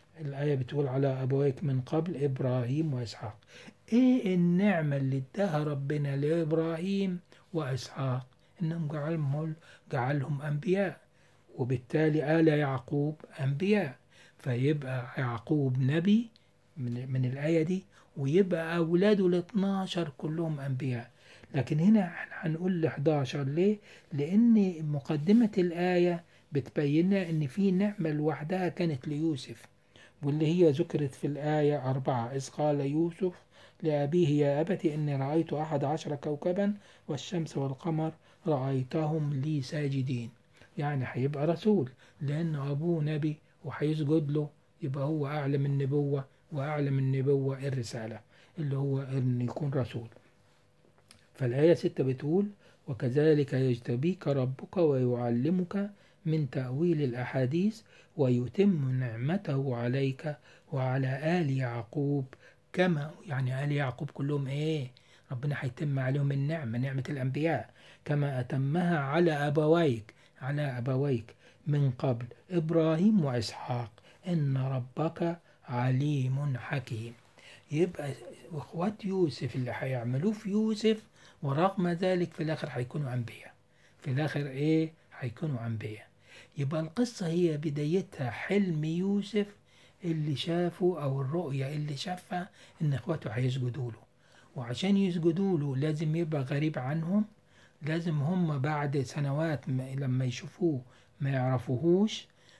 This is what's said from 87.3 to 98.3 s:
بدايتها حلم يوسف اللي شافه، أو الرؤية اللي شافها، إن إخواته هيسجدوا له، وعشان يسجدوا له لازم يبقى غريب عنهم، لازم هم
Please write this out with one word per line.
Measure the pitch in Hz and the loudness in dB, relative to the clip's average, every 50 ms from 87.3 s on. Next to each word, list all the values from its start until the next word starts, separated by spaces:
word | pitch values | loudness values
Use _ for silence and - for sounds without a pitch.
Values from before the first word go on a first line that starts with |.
| 165 175 180 165 151 | 0 2 2 2 2
بدايتها | 147 151 165 143 147 147 151 170 196 180 - - - 135 120 | 0 -4 -4 -2 -2 0 0 0 0 -2 -4 -6 -6 -6 -6
حلم | 110 - - - 190 208 202 180 160 151 151 | -6 -6 -4 0 2 2 2 2 0 -2 -2
يوسف | 156 165 175 185 196 202 202 196 - - 208 196 202 - - _ _ _ - - - _ _ - | -2 -2 -2 0 0 0 0 -2 -2 -2 -2 -2 -4 -6 -16 _ _ _ -20 -20 -20 _ _ -4
اللي | 175 160 156 151 156 143 | -2 -2 0 -2 -2 -2
شافه، | 127 - 170 165 175 175 170 170 - 185 180 180 151 147 | -2 -2 -2 0 0 0 -2 0 0 0 0 2 0 -2
أو | 135 135 135 | -2 -2 -2
الرؤية | 135 131 156 175 175 139 139 135 135 135 151 | -2 -2 -2 -2 -2 -2 -4 -4 -4 -4 -4
اللي | 151 151 147 147 | -4 -4 -4 -6
شافها، | 135 - 185 180 180 - - 185 180 180 - - - - - - - | -6 -6 -6 -8 -8 -8 -6 -6 -6 -6 -8 -12 -20 -20 -20 -8 -2
إن | 160 147 139 | 0 0 0
إخواته | - - - 160 139 - 120 | 0 -2 -4 -4 -4 -4 -4
هيسجدوا | 104 120 127 127 127 135 123 123 117 143 123 120 | -2 0 0 0 0 -2 -2 -4 -4 -4 -6 -8
له، | 110 - - _ _ _ _ _ - - - - - | -8 -12 -18 _ _ _ _ _ -20 -20 -20 -16 -12
وعشان | - 120 117 123 - - 196 202 | -10 -8 -8 -4 -2 2 4 4
يسجدوا | 196 196 185 170 180 160 175 160 190 196 196 185 | 4 4 2 2 2 2 2 2 4 2 2 2
له | 151 143 143 131 | 2 0 0 0
لازم | 131 143 156 151 151 170 156 156 | 0 0 0 0 0 0 0 0
يبقى | 165 170 156 160 143 | 0 0 0 -2 -2
غريب | 131 127 147 143 156 156 151 151 | -2 -2 -2 0 0 0 -2 -2
عنهم، | 127 131 151 165 160 165 190 214 208 - - _ _ _ _ - - - _ - | -4 -2 -2 -2 -2 0 2 0 0 0 -4 _ _ _ _ -20 -20 -20 _ -10
لازم | 151 143 156 170 165 175 151 147 | -6 -4 -2 -2 0 0 0 0
هم | 135 156 | 0 2